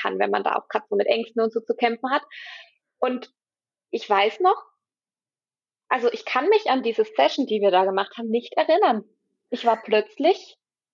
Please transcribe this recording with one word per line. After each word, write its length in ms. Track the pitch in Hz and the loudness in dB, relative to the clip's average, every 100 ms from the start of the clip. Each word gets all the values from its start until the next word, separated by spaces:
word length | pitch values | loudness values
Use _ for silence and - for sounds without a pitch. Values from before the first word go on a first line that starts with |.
kann, 180 | 202 190 | -6 -2
wenn 100 | 202 | 0
man 140 | 202 | 0
da 100 | 202 | 0
auch 140 | - - | -2 -4
grad 160 | 214 - | -6 -2
so 60 | |
mit 140 | 202 - | -2 2
Ängsten 340 | 226 226 233 | 0 -2 -2
und 100 | 220 | -2
so 80 | 226 | -2
zu 140 | - | -4
kämpfen 340 | - 240 233 254 | 0 0 -2 -2
hat. 100 | 294 - - - - - _ _ - | -4 -4 -20 -18 -20 -20 _ _ -4
Und 340 | 254 254 - _ _ _ _ _ - | -4 -4 -10 _ _ _ _ _ -10
ich 180 | 226 - | -10 0
weiß 320 | 196 214 - | 2 0 2
noch, 160 | 370 415 - _ _ _ _ _ _ _ _ _ _ _ - | 0 0 -6 _ _ _ _ _ _ _ _ _ _ _ -6
also 220 | 254 240 | -2 -2
ich 120 | - | -2
kann 240 | - 254 320 | -4 -2 2
mich 220 | 427 427 | 2 2
an 120 | 262 | -2
diese 220 | 233 220 | -2 -2
Session, 420 | 214 - 294 - 254 | -2 2 0 0 -2
die 140 | 214 | 0
wir 100 | 202 | 2
da 140 | 180 | 4
gemacht 320 | 190 196 202 - | 2 0 -6 -8
haben, 120 | 226 | -4
nicht 260 | 233 - - | -4 -2 -2
erinnern. 480 | 311 320 359 220 - _ _ _ - | 2 4 2 0 -6 _ _ _ -12
Ich 140 | 240 | -2
war 160 | 233 220 | 0 0
plötzlich 720 | - 214 208 - 302 415 - - _ _ _ | 2 0 0 0 2 2 -4 -20 _ _ _